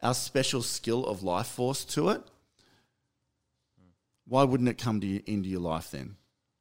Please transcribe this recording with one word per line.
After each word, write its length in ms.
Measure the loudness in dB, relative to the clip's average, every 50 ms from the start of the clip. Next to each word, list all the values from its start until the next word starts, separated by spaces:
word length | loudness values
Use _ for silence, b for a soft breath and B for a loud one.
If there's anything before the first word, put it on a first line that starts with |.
| 0
our 120 | 0 0
special 480 | 0 -2 -2 0 0 0 0 0 -2 -2
skill 420 | -4 -6 -6 -2 -2 0 0 0
of 160 | -2 -4 -4 -2
life 240 | 0 0 0 -2 -4
force 360 | -4 -2 -2 -2 -2 -2 -6
to 220 | -4 -2 0 2 2
it? 120 | 2 0 -2 -12 _ _ _ _ _ _ _ _ _ _ _ _ _ _ _ _ _ _ _ _ _ _ _ _ _ _ _ _ _ _ _ _ _ _ _ _ _ _ _
Why 160 | 0 4 4 6
wouldn't 260 | 6 6 4 4 4
it 100 | 2 2
come 220 | 0 0 0 0
to 60 | 0
you, 160 | 0 -2 -2 -2
into 220 | -2 -2 -2 -2 -2
your 120 | -2 -2
life 300 | -2 -2 -2 -4 -4 -8 -10
then? 240 | -10 -10 -12 -14 -18 _ _ _ _ _ _ _ _